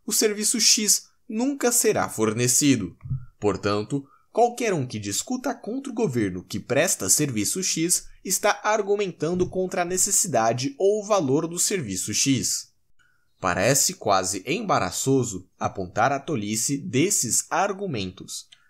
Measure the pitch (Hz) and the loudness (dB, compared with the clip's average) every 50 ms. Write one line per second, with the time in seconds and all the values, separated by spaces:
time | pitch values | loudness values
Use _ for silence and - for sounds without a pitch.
0 | - 220 - - 240 214 202 214 208 - - 214 - - - 220 214 196 - - | -6 -2 0 2 2 2 2 0 -2 0 0 2 4 4 4 4 4 2 2 2
1 | - _ _ _ _ - 220 220 254 285 285 277 - 240 240 - - 220 - 98 | 0 _ _ _ _ -8 -4 -2 -2 -2 0 0 0 2 2 4 4 4 2 2
2 | 92 - - 107 110 110 107 117 123 127 - - 151 139 123 107 92 - - - | 0 -2 0 0 0 2 2 2 2 2 4 4 6 4 4 4 0 -6 -10 -10
3 | - - - - - - - - 104 104 95 - - 101 104 104 107 - 143 139 | -8 -6 -6 -6 -8 -12 -8 -2 0 0 0 2 0 0 0 0 -2 -2 -4 -6
4 | 135 - _ _ _ _ - 214 240 233 233 - 240 214 185 147 127 127 110 107 | -6 -8 _ _ _ _ 2 4 4 4 2 0 -2 0 0 -2 -2 -4 -6 -6
5 | 98 101 98 - - - 254 254 - 269 - - - 202 247 269 269 254 220 240 | -6 -4 -4 -4 -4 -4 -4 -4 -4 -4 -6 -6 -8 -8 -8 -8 -8 -6 -4 -2
6 | 220 160 120 120 104 95 87 90 - - - 98 - - 120 139 170 185 - - | -2 0 0 0 0 -2 -4 -8 -10 -8 -8 -8 -4 -2 0 2 2 0 0 -2
7 | - 190 - - 151 139 117 104 98 - - 190 185 - - 160 160 175 - - | 0 0 2 2 0 -2 -2 -2 -2 -2 -4 -4 -4 -4 -2 -2 0 0 0 0
8 | - - - - - 190 180 - - 208 - - - 214 214 220 196 196 202 208 | -2 -8 -20 -12 -6 -4 -2 0 2 0 0 0 0 0 0 0 2 0 0 0
9 | 202 180 - - 151 165 180 185 180 - - 185 185 180 185 180 175 170 185 185 | 0 -4 -4 -4 -2 -2 0 0 -2 -2 -2 -4 -4 -2 -2 -2 -2 -2 0 0
10 | - 214 - - - 180 127 110 110 117 120 123 135 139 - - 190 202 208 214 | 0 2 2 0 0 2 2 2 4 2 2 0 -2 -4 -2 2 2 4 4 2
11 | 196 208 208 190 151 127 135 160 165 165 170 175 - - 208 180 123 101 95 - | 2 2 2 2 4 4 2 2 2 0 -2 -2 0 0 0 -2 -4 -4 -6 -6
12 | - 107 104 - - 139 135 104 85 - - - - - _ _ _ _ _ _ | -4 -2 0 0 2 2 2 2 2 -2 -4 -4 -6 -10 _ _ _ _ _ _
13 | _ _ _ _ _ _ _ - 90 90 90 95 101 123 143 - - - - - | _ _ _ _ _ _ _ -4 -2 -2 0 2 4 4 4 4 2 0 -2 -2
14 | - 107 98 95 92 92 101 92 - 123 170 240 214 175 143 117 92 90 - - | 0 2 2 2 2 0 -4 -6 -4 -4 -4 -2 0 0 0 0 0 -2 -4 -2
15 | - 131 135 131 113 101 95 90 - _ _ - 113 110 - 101 90 90 - 101 | 0 2 2 2 2 0 -4 -10 -12 _ _ -6 -6 -6 -4 -6 -8 -4 0 2
16 | 117 135 139 135 - 170 151 110 104 104 110 110 - 143 139 - 95 92 120 131 | 2 2 2 -2 -4 -4 -4 -4 -2 -2 -2 -2 -2 -2 -4 -4 -4 -2 0 0
17 | 170 202 - - 127 110 - - - - 147 165 196 208 190 190 202 180 127 104 | 2 2 0 0 0 0 0 -2 -2 -2 -2 0 0 0 -2 -6 -6 -6 -4 -6
18 | 95 92 90 - - - - - - _ - _ _ | -6 -6 -8 -12 -14 -14 -14 -14 -14 _ -20 _ _